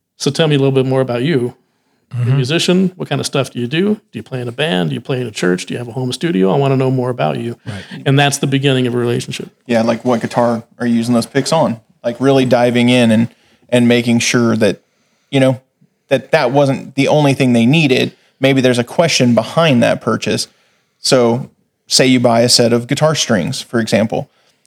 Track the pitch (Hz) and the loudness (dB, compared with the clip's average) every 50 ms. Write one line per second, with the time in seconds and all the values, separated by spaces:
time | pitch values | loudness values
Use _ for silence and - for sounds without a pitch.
0 | _ _ _ - - 147 135 - 165 151 151 135 135 135 131 135 127 131 131 131 | _ _ _ -6 -6 -4 -2 0 0 0 2 2 2 2 2 0 0 0 0 0
1 | 123 - 120 120 127 165 165 127 120 120 - _ _ _ _ _ _ _ _ _ | 0 -2 -2 -2 -2 -2 0 -2 -2 -4 -6 _ _ _ _ _ _ _ _ _
2 | _ _ - 120 120 117 135 143 123 131 165 170 - - 180 185 190 180 - - | _ _ -6 -4 -2 0 0 0 0 0 -2 -2 0 0 2 2 0 0 -2 -6
3 | 151 - 147 135 - - - 143 127 - - 123 120 120 147 165 196 208 208 208 | -8 -6 -6 -6 -4 -4 -4 -4 -4 -4 -6 -8 -6 -4 -2 -2 0 0 -2 -4
4 | _ _ - 113 - - 135 127 123 123 117 135 151 165 185 180 175 156 135 117 | _ _ -14 -14 -12 -10 -10 -8 -8 -8 -6 -4 -4 -2 -2 -2 -2 -2 -4 -6
5 | - - 135 127 123 113 - - 180 180 185 185 - - - 120 120 117 110 131 | -6 -6 -6 -4 -6 -6 -6 -4 -2 0 0 -2 -4 -8 -10 -10 -10 -8 -8 -6
6 | 131 123 120 - 175 165 180 185 185 190 - 139 139 135 135 131 131 131 131 127 | -6 -6 -6 -4 -4 -2 0 0 0 2 2 0 0 0 0 0 0 0 -2 -2
7 | 123 127 120 120 147 156 139 120 117 117 113 - _ 110 101 95 - - - 143 | -2 -4 -4 -4 -4 -4 -4 -4 -6 -8 -10 -10 _ -12 -12 -12 -14 -16 -16 -6
8 | 127 143 139 143 143 143 139 - 165 143 139 135 135 139 131 127 127 120 123 123 | -2 0 2 2 2 2 0 -2 -2 -2 -2 0 0 0 0 0 0 -2 -2 -2
9 | 120 120 120 123 - - 131 - - - - _ _ - 117 110 113 120 117 113 | -2 -2 -2 -4 -4 -8 -10 -12 -14 -16 -20 _ _ -2 0 0 0 0 -2 -2
10 | - 123 120 113 120 113 - 123 120 120 117 113 - _ _ - 123 120 117 117 | -2 -2 -2 -2 -2 -2 -2 0 0 0 0 -4 -6 _ _ -6 -2 -2 0 0
11 | 113 120 120 117 117 - - 139 131 - 160 165 143 - 117 117 - _ _ _ | 0 0 0 0 -2 -2 -2 -2 -2 0 0 0 0 0 -2 -6 -12 _ _ _
12 | - 120 117 - 127 139 139 135 120 117 127 120 123 123 120 123 120 123 123 127 | -6 -6 -4 0 2 2 4 4 2 2 2 2 2 2 2 2 2 2 4 4
13 | 120 113 110 113 117 - - _ _ _ _ _ _ _ 120 123 120 117 120 120 | 4 4 2 2 0 -2 -4 _ _ _ _ _ _ _ 0 2 4 4 2 2
14 | 117 120 117 117 - - - 123 120 113 113 110 110 98 - - _ _ _ _ | 2 2 0 0 0 0 0 2 2 2 2 2 0 0 0 -2 _ _ _ _
15 | _ _ _ _ _ _ 139 135 131 131 123 120 - _ _ _ _ _ _ _ | _ _ _ _ _ _ 0 2 2 2 0 -2 -8 _ _ _ _ _ _ _
16 | _ - 139 131 - - - 156 139 123 135 143 143 135 131 - - - - 139 | _ -2 -2 -2 0 0 0 0 2 2 2 2 2 2 0 -4 -8 -6 -4 -2
17 | 139 - 139 151 147 139 127 - 139 127 120 117 113 120 147 170 156 127 131 127 | 0 0 2 2 2 2 2 2 2 2 4 4 4 4 4 2 2 2 2 0
18 | 123 - - _ _ _ _ - 135 - - 254 127 127 - - 120 - - - | 0 -2 -6 _ _ _ _ -2 0 2 2 2 2 2 2 0 -2 -2 0 0
19 | 170 147 - - 131 123 117 117 - - - 160 170 160 131 117 113 107 - - | 0 0 2 2 2 2 2 2 0 0 0 0 2 2 4 2 2 2 0 -2
20 | - 117 110 - - 107 110 110 - - _ _ _ _ _ _ _ _ _ _ | -2 -2 -4 -2 -2 -4 -4 -4 -6 -8 _ _ _ _ _ _ _ _ _ _
21 | - - 139 127 120 117 117 123 135 - _ _ _ _ _ _ _ - - - | -2 0 2 4 4 2 2 0 -4 -10 _ _ _ _ _ _ _ -2 0 2
22 | 135 131 127 123 123 120 117 117 120 120 - - 120 113 117 120 120 - 143 - | 4 4 4 4 4 2 2 2 2 2 2 2 2 2 0 0 -2 -4 -2 0
23 | 151 156 156 - - - 117 92 78 139 139 - - - - 117 110 - 120 101 | 0 0 0 -2 -2 -2 -2 -2 -2 -4 -6 -8 -8 -6 -4 -4 -2 0 0 0
24 | 113 107 - - - - _ _ _ _ _ _ _ | 0 0 -2 -6 -6 -8 _ _ _ _ _ _ _